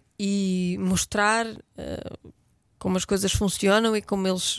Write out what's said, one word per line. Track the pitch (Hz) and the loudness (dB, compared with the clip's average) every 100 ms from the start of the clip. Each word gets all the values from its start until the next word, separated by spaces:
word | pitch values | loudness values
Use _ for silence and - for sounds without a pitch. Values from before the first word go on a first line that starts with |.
| - - | -14 -6
e | 196 202 190 185 180 190 | -2 0 0 0 0 0
mostrar, | 185 185 - 208 208 226 226 214 - - | 0 0 0 2 2 2 -2 -8 -18 -12
eh, | - - - - - - _ _ _ _ | -10 -8 -10 -14 -20 -20 _ _ _ _
como | 185 185 | -2 -2
as | |
coisas | - 196 196 | 0 0 0
funcionam | - 202 - 196 214 226 214 | 0 0 2 4 4 4 0
e | |
como | - 196 190 | -2 -2 0
eles | 185 - | 0 -2